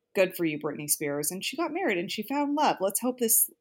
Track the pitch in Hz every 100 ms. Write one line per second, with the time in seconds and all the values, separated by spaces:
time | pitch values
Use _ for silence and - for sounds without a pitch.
0 | _ 202 185 180 165 147 156 - 147 -
1 | 147 143 151 185 - 294 320 330 339 175
2 | 185 - 208 285 285 294 277 - 196 -
3 | 254 247 226 - - -